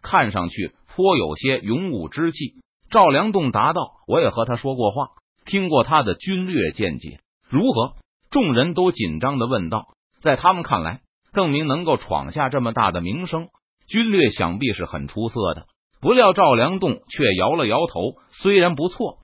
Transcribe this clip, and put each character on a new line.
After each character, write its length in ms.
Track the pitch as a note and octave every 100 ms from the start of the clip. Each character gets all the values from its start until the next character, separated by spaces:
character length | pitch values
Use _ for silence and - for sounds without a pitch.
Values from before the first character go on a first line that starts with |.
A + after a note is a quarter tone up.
看 300 | - F#3 A#2+
上 160 | F#2+ F2
去 240 | - F#2 _ _ -
颇 220 | F#3 E3
有 180 | E2 D2+
些 240 | C3 C3
勇 320 | G2+ B2 F#3+
武 160 | A#2+ D#2
之 240 | - E3
气。 60 | - C#3+ - _ _ _
赵 180 | A3+ F3+
良 260 | C#3 G#3+
栋 180 | G3 C#3+
答 220 | G#2 B2+
道 80 | F3 A3 _ -
：“我 140 | C3
也 80 | C#3
和 160 | - A2+
他 100 | A#2+
说 200 | C3+ C3
过 160 | G#2+
话， 180 | A2 C#3 _ _ _ -
听 220 | G3 F#3
过 160 | D3+
他 200 | A2+ D#3
的 100 | A2+
军 320 | F2+ - F#3+ F#3
略 260 | D#3+ E2+
见 280 | - G2 C2+
解。 200 | - C2+ _ _ _
如 220 | C#3 B3
何？” 220 | B2 A#2+ - _ _ _
众 220 | C#4+ G#3
人 200 | A#2 D3+
都 180 | E3+ F#3
紧 260 | E3+ G2 D#2
张 200 | B2+ C#3
地 60 | A#2
问 240 | C3 E2
道。 180 | G#2+ - _ _ _
在 160 | D#3 C#3
他 160 | F3
们 100 | F#3
看 200 | - G2+
来， 180 | D#2+ G#2+ _ _ _
邓 160 | - F3+
明 180 | C#3+ D#3
能 160 | C#3+
够 140 | E3+ C3+
闯 340 | - D#2 C#2
下 160 | D3 C3+
这 140 | C3
么 100 | A#2+
大 200 | A#2 G#2
的 100 | F2
名 260 | E2+ B2+ F3+
声， 220 | D#3+ E3+ _ _ _ _
军 200 | A3 A3+
略 200 | G3 C3
想 280 | - F2 F#2
必 140 | C3
是 140 | G2+ F2
很 240 | D2+ C#2+
出 180 | - A2+
色 260 | A#2+ F#2
的。 120 | D#2 - _ _ _
不 140 | -
料 180 | B3+ G#3+
赵 220 | F#3 E3+
良 260 | A#2+ B2+ F#3+
栋 220 | F3+ G#2+ _
却 260 | - C3 F#2
摇 180 | F#2+ E3
了 120 | A#2+
摇 200 | A#2+ E3
头， 280 | - G#2 - _ -
虽 160 | F#3+ G3+
然 180 | F3 D3
不 120 | F3
错 300 | - G#3+ -